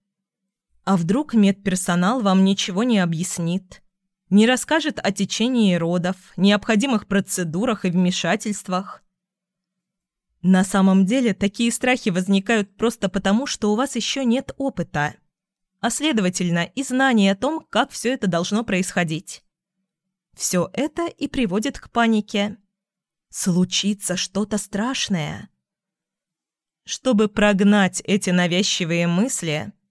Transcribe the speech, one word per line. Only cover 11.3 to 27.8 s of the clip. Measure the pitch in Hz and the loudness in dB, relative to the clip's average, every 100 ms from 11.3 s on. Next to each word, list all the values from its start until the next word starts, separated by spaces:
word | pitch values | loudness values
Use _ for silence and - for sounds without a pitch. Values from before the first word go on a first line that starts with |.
такие | 190 196 - 233 | 0 -2 -2 -2
страхи | - 262 247 220 | 0 0 0 0
возникают | 175 185 196 196 226 202 - | -2 0 0 2 -2 -2 -2
просто | 226 - 190 | -4 -2 -4
потому, | 202 196 214 269 | -2 0 0 -2
что | - 208 | -4 -2
у | 208 | 0
вас | 269 240 | -2 -4
ещё | - 269 | -6 -2
нет | 254 247 - - | 0 0 -2 -6
опыта – | 269 - 165 151 147 - _ _ _ _ _ _ | -6 -6 -6 -4 -4 -6 _ _ _ _ _ _
а | 240 | -6
следовательно, | - 302 226 180 180 180 170 170 | -2 0 0 0 0 -2 -2 -2
и | - | -6
знания | 262 254 269 226 196 | -4 0 2 4 2
о | 196 | 2
том, | 269 320 - | -2 -4 -4
как | 208 277 | -2 -2
всё | - 226 | -4 -4
это | 262 196 | -2 -2
должно | 170 180 208 | -2 -2 -4
происходить. | 233 185 185 - 170 160 - - _ _ _ _ _ _ _ _ _ - | -2 -2 -2 -2 -2 -4 -10 -20 _ _ _ _ _ _ _ _ _ -8
Всё | - 180 165 | -4 -2 -2
это | - 311 - 339 | -2 -4 -4 -6
и | - 285 | -6 -6
приводит | 269 226 190 269 - | -2 -2 -2 -4 -8
к | - | -6
панике. | 233 233 220 208 208 208 - _ _ _ _ _ _ _ | 0 2 2 0 -2 -4 -6 _ _ _ _ _ _ _
Случится | - 202 175 180 - 196 208 - 175 | -6 0 2 0 -2 -4 -4 -4 -6
что-то | - 190 208 208 | -4 -4 -4 -4
страшное. | - 196 233 269 - 180 151 104 - _ _ _ _ _ _ _ _ _ _ _ _ _ - | -4 -4 -4 -4 -2 -4 -4 -10 -16 _ _ _ _ _ _ _ _ _ _ _ _ _ -14
Чтобы | - 262 214 214 | -6 0 2 2
прогнать | 220 208 196 202 208 | 2 2 4 4 4